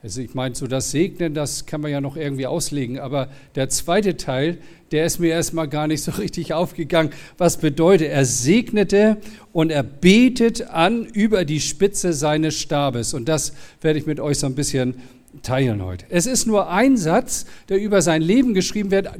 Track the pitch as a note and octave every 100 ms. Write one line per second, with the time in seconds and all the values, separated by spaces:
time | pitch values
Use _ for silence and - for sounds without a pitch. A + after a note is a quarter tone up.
0 | A2+ G#2+ A#2 C3 B2+ A#2+ B2+ C3 - C#3
1 | F#3 - E3+ D3 C#3 - - D#3 D3+ C#3+
2 | C#3 C#3 D3 C3+ C3 D#3+ - C#3+ A#2 C3
3 | C3+ C#3 C3 - - - C3+ - - F#3
4 | G#3 - - C3 D3+ F3 - - _ D3+
5 | E3 - E3+ E3 D#3+ E3 D#3 D3 D3+ D#3
6 | - - G3+ - E3 D#3 F3+ - D3+ E3
7 | D#3 - - - F3 - D#3 C#3 E3 G3
8 | D3+ D3 C3+ G#2+ B2 G#3+ A#3+ G#3 G3+ G3
9 | G#3+ G#3+ - - - E3+ D#3+ D3+ B2+ -
10 | F3+ G#3 B3 B3 A3+ A3+ - E3 E3+ A#3
11 | A3+ G3+ G#3+ G#3 D#3+ D3+ - - G3 G3
12 | F#3 D3+ D3+ D3+ D#3 - - D3 C#3+ A#2+
13 | A2+ D3 A#2 D#3 - - - - D#3+ D3+
14 | C#3+ D3 D3 C#3+ C#3 C3 C#3+ C3+ B2+ B2+
15 | - - _ - - C3 C3+ G#2 F#2 F2+
16 | - F3+ G3 C4 A#3 G#3 D#3+ F3+ C4 B3+
17 | D#3+ F#3 - - - - - G3 G#3 G3+
18 | E3+ D#3+ D#3+ A3+ B3+ F#3+ F3+ G#3 G3+ G3
19 | -